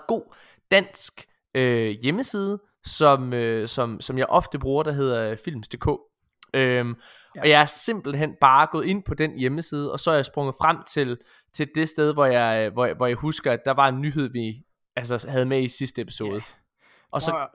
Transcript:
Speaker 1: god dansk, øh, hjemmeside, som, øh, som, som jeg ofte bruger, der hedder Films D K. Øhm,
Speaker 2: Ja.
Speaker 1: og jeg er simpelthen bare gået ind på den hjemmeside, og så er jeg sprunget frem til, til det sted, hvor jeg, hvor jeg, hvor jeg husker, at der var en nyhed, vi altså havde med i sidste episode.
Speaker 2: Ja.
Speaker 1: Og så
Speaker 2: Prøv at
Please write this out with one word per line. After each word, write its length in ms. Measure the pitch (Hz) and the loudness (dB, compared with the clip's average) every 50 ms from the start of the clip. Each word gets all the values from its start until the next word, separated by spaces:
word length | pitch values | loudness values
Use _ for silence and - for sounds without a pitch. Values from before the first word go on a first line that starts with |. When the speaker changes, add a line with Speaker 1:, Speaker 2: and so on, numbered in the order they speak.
| - - | 0 -4
Speaker 1:
god 260 | 226 202 - - - - - - _ _ _ _ | -4 -4 -6 -10 -20 -20 -20 -20 _ _ _ _
dansk, 560 | 190 190 - - - - - - - - - _ _ _ _ _ - | 4 4 4 0 -4 -8 -8 -8 -8 -10 -16 _ _ _ _ _ -2
øh, 340 | 127 127 123 120 117 113 107 107 104 | 0 2 2 2 2 0 -2 -4 -2
hjemmeside, 580 | 117 135 165 226 269 - - 202 196 196 202 202 - _ _ _ - | -2 -2 -2 0 -2 -4 -4 -4 -4 -4 -6 -6 -10 _ _ _ -14
som, 480 | - - - 156 147 139 131 127 123 | -10 0 4 6 6 6 6 2 -2
øh, 360 | 123 120 117 113 113 113 107 113 | -2 -2 0 0 0 -2 -2 -4
som, 320 | - 139 123 117 110 - | -2 -2 -2 -2 -4 -8
som 180 | - - 131 127 | -8 -6 -2 -2
jeg 80 | 131 | 0
ofte 320 | - - 180 - - - 139 | 2 2 2 2 0 -4 -6
bruger, 240 | 131 135 139 147 | -4 -2 -2 -2
der 100 | 156 156 | -2 -2
hedder 440 | 143 139 139 131 120 117 113 107 110 107 - | -2 -2 0 0 0 -2 -2 -4 -6 -8 -8
Films 240 | 180 151 113 104 - | -10 -10 -10 -10 -12
D 60 | - 120 | -10 -4
K. 80 | - 151 143 - - _ _ _ _ _ _ _ - - - | -2 -2 -2 -4 -8 _ _ _ _ _ _ _ -12 -4 -2
Øhm, 420 | 135 131 127 123 123 120 120 117 - - - - - _ _ - | 0 2 2 2 0 -2 -4 -6 -10 -14 -20 -20 -20 _ _ -8
Speaker 2:
Ja. 40 | 160 | 0
Speaker 1:
og 80 | 131 156 | 2 6
jeg 120 | 147 147 | 6 6
er 60 | 151 | 6
simpelthen 680 | 143 - - - - 226 196 - 139 139 139 156 143 - - | 4 0 -4 -4 -4 -4 -6 -6 -6 -4 -2 -4 -4 2 4
bare 260 | 147 131 131 139 156 160 | 6 6 8 6 4 4
gået 140 | - 135 120 | 0 -2 -2
ind 160 | 180 190 202 | -2 -2 -2
på 120 | - - - | -4 -6 -4
den 180 | - 151 156 - 131 | -2 -2 -2 -2 -2
hjemmeside, 540 | 127 127 139 160 165 - 151 147 143 - | -2 -2 -2 -4 -6 -6 -6 -6 -4 -6
og 80 | - - | -6 -2
så 100 | - 170 | 0 2
er 40 | 160 | 2
jeg 100 | 143 135 | 2 2
sprunget 300 | - - 151 139 135 127 - | 0 -4 -4 -4 -4 -2 0
frem 160 | - 160 170 - - - | 0 0 0 0 -6 -6
til, 260 | - 151 139 123 120 120 _ _ _ _ _ _ - | -4 -2 -2 -2 -4 -8 _ _ _ _ _ _ -8
til 140 | - 151 - - | -6 -6 -4 -2
det 140 | 151 160 156 | -2 -2 -2
sted, 240 | - 156 151 151 | 0 2 2 2
hvor 120 | 147 147 139 | 4 4 4
jeg, 440 | 131 123 120 117 113 113 110 110 104 | 4 4 4 4 4 2 0 0 -2
hvor 140 | 98 120 123 | 0 0 0
jeg, 80 | 113 78 | 0 0
hvor 120 | - 127 | 0 0
jeg 100 | 123 120 | 0 0
husker, 360 | 110 143 156 151 - - 139 | -2 -2 -4 -4 -2 -2 -2
at 120 | 117 117 - | -2 0 0
der 60 | 135 | 0
var 180 | 131 135 139 135 | 4 4 4 4
en 120 | 127 131 | 2 0
nyhed, 280 | 143 151 139 151 139 117 | -4 -4 -2 -2 -4 -4
vi 300 | 127 120 113 110 110 131 - _ _ _ _ _ _ | -4 -6 -6 -6 -8 -10 -16 _ _ _ _ _ _
altså 340 | 123 120 117 123 113 - - | -10 -6 -4 -6 -6 -4 -2
havde 140 | 139 127 127 | -2 0 0
med 180 | 131 135 131 | 0 0 0
i 60 | 131 123 | -2 -2
sidste 340 | - - 139 123 - 120 | -4 -6 -6 -6 -6 -8
episode. 320 | 110 - - - 110 104 98 | -8 -8 -8 -8 -8 -6 -6
Speaker 2:
Ja. 80 | 107 - - - _ _ _ _ _ _ _ _ _ _ _ | -8 -10 -12 -20 _ _ _ _ _ _ _ _ _ _ _
Speaker 1:
Og 120 | - 143 | -6 -4
så 80 | 139 165 | -4 -2
Speaker 2:
Prøv 100 | 165 156 | -4 -4
at 60 | 139 - | -6 -8